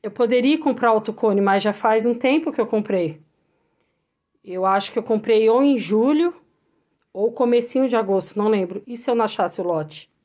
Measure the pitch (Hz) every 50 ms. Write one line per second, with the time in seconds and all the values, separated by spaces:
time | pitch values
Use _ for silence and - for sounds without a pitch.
0 | - 208 202 - 247 226 247 247 233 269 311 311 - 294 254 - 247 233 220 214
1 | 214 - 214 - - 220 202 202 202 196 196 202 196 214 202 - - 226 220 226
2 | 220 240 240 233 - 262 277 320 320 311 285 - 220 233 - 214 208 - 202 185
3 | 170 156 151 - _ _ _ _ _ _ _ _ _ _ _ _ _ _ _ _
4 | _ _ _ _ _ _ _ _ _ 202 180 185 185 190 190 202 202 - - 233
5 | 220 - 226 220 220 - 226 214 220 220 226 254 277 285 277 233 175 165 208 214
6 | 226 269 302 302 339 349 339 - _ _ _ _ _ _ _ _ _ _ _ _
7 | _ _ _ 185 208 233 233 - 254 240 240 240 233 240 - 262 269 254 240 226
8 | 226 190 196 190 180 - - 208 208 220 220 202 185 175 180 202 - - 240 233
9 | - - 233 233 220 214 - - 180 175 - - 180 175 170 156 151 151 - -
10 | - _ _ _